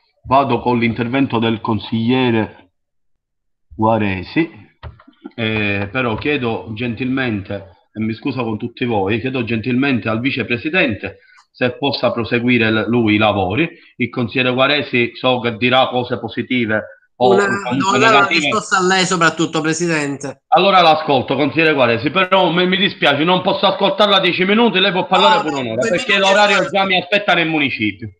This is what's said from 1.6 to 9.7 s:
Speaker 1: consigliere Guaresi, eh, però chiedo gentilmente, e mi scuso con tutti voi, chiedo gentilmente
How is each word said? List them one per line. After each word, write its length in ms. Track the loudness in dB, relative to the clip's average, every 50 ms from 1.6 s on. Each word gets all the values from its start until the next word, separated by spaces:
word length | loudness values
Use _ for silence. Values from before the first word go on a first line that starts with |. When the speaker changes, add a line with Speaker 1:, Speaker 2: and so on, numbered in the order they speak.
Speaker 1:
consigliere 1120 | -2 -2 -2 -2 -4 -4 -4 -2 0 0 2 2 2 2 2 0 0 -2 -6 -16 -20 _ _ _ _ _ _ _ _ _ _ _ _ _ _ _ _ _ _ _ _ _ -8
Guaresi, 760 | -2 0 2 2 2 0 -2 -4 -4 -8 -6 -2 -2 -2 -2 -4 -18 -20 _ _ _ -18 -18 -18 -20 -20 -20 _ _ -20 -18 -10
eh, 540 | -6 -4 -2 -2 -2 -2 -2 -2 -4 -4 -6
però 240 | -4 -4 -2 -2 -4
chiedo 520 | -4 -4 -4 -2 -2 -2 -2 -4 -4 -8 -10 -10
gentilmente, 1160 | -8 -6 -6 -6 -6 -4 -4 -2 -2 -2 -2 -4 -6 -6 -8 -10 -10 -10 -14 -20 _ _ _ -8
e 60 | -6
mi 140 | -4 -4 -4
scuso 300 | -6 -6 -8 -6 -4 -4
con 140 | -6 -6 -6
tutti 280 | -8 -10 -8 -6 -4
voi, 340 | -2 -2 -2 0 0 -2 -2
chiedo 240 | -4 -4 -4 -4 -4
gentilmente 640 | -4 -4 -4 -4 -2